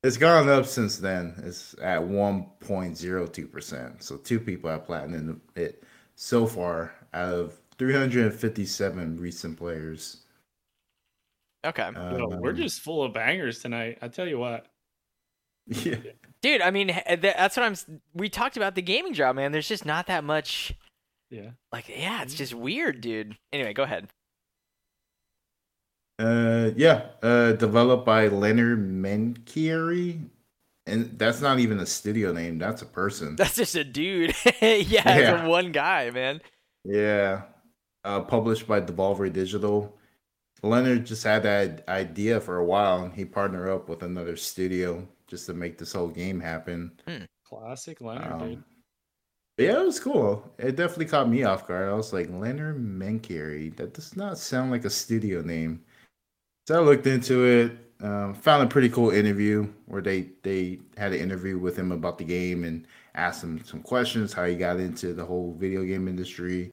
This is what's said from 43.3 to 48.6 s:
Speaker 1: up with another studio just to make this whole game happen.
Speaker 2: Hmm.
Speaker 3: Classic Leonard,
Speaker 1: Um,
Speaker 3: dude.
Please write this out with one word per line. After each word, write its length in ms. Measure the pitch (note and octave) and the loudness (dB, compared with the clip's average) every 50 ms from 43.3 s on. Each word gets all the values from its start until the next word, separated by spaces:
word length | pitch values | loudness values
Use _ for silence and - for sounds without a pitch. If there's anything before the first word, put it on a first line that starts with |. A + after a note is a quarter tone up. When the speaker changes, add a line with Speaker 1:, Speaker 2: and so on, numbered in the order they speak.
| - G#2 G2+ F#2+ F#2 F2+ F2+ F#2+ | -4 -2 -2 -2 -4 -4 -4 -4
Speaker 1:
up 180 | F#2+ F#2 - - | -4 -4 -4 -8
with 140 | E2 E2 | -10 -8
another 340 | F2+ F2 F#2 F2+ E2+ F2 E2 | -8 -8 -8 -6 -6 -8 -8
studio 720 | D#2+ - - - - F#2 F#2 F#2 F2+ F2+ F2+ E2+ E2+ F#2 - _ _ _ | -8 -10 -10 -4 -4 -2 -2 -2 -2 -2 -4 -4 -8 -10 -16 _ _ _
just 200 | _ F#2 F2 - | _ -16 -14 -12
to 80 | - F2 | -10 -8
make 240 | F2 F2 E2+ E2+ - | -8 -8 -10 -10 -12
this 140 | E2 - - | -14 -8 -4
whole 140 | G2 F2 E2+ | -4 -4 -4
game 300 | D#2 E2+ F2 F#2+ F#2+ F2 | -4 -6 -6 -6 -6 -6
happen. 520 | E2 E2 E2 D#2+ - F2 F2 E2+ E2+ E2 - _ _ E3 | -6 -6 -8 -8 -8 -8 -8 -8 -8 -10 -14 _ _ -14
Speaker 2:
Hmm. 160 | F3 B2 F2+ - _ _ _ | -12 -12 -14 -18 _ _ _
Speaker 3:
Classic 540 | _ A#2 A2 A2 A2+ C3 B2+ - E3 D#3+ _ | _ -20 -16 -14 -14 -14 -14 -14 -18 -16 _
Leonard, 320 | B2 A2+ A2+ C3 - - | -12 -12 -10 -8 -8 -8
Speaker 1:
Um, 60 | E2 E2 D#2 - | -8 -8 -8 -10
Speaker 3:
dude. 140 | - - | -10 -12